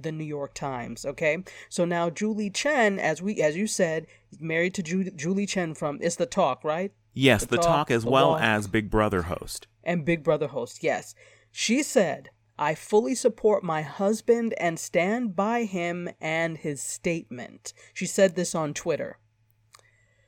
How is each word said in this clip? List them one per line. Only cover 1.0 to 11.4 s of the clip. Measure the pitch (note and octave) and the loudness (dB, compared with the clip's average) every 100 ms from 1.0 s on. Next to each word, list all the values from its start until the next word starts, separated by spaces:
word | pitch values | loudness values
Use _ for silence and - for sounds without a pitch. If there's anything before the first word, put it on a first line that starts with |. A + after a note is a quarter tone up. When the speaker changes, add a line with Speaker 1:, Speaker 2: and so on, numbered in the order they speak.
Speaker 1:
okay? | - C#3+ D#3+ D#3+ F#3 - - | -8 -2 0 0 -4 -16 -8
So | - | -2
now | F3 E3+ E3+ | 0 2 0
Julie | D#3+ G#3+ G#3+ G3+ | 0 -2 -2 -4
Chen, | - C#4+ D4 G#3+ G3 | -2 0 4 4 2
as | D3+ D#3+ | 0 -2
we, | F#3+ G#3+ | -2 0
as | D#3 D#3+ | 2 2
you | G#3+ | -2
said, | - F3 D#3+ D#3+ - _ - | 2 0 0 -6 -14 _ -10
married | D#3+ E3 F3+ | -4 0 0
to | F#3 | -2
Ju-, | D#3 F#3 F#3+ | -2 -2 -2
Julie | D#3 D#3 G3 G3+ | -4 -2 -2 0
Chen | F#3+ E3 | -2 -2
from, | D#3 D3+ C#3+ | -2 -4 -2
it's | E3+ - | -2 -2
The | E3 | -2
Talk, | G3+ D#3+ B2+ | 2 2 0
right? | D#3 D#3+ G3 - _ | -2 -2 -4 -10 _
Speaker 2:
Yes, | - F#3+ G#2 - | 2 6 6 4
Speaker 1:
The | C#3+ | 4
Speaker 2:
The | |
Speaker 1:
Talk, | E3+ | 4
Speaker 2:
Talk, | D3+ D3+ | 4 2
as | A#2+ | 0
Speaker 1:
The | A2+ | 4
Speaker 2:
well | C3 C#3+ | 4 6
Speaker 1:
Walk. | D#3+ | 4
Speaker 2:
as | A2+ G#2+ G#2 | 2 2 2
Big | A2 G#2 | 0 2
Brother | A2 G#2+ G2 | 2 4 2
host. | F2 F2 - - - _ | -2 -6 -8 -14 -16 _
Speaker 1:
And | - F3 | -4 -2
Big | D3 E3+ | 0 0
Brother | D3+ D3+ D3 | 2 0 0
host, | C#3 A#2+ - | -4 -8 -4
yes. | D#3 G2+ - - - _ | -2 -2 -4 -18 -20 _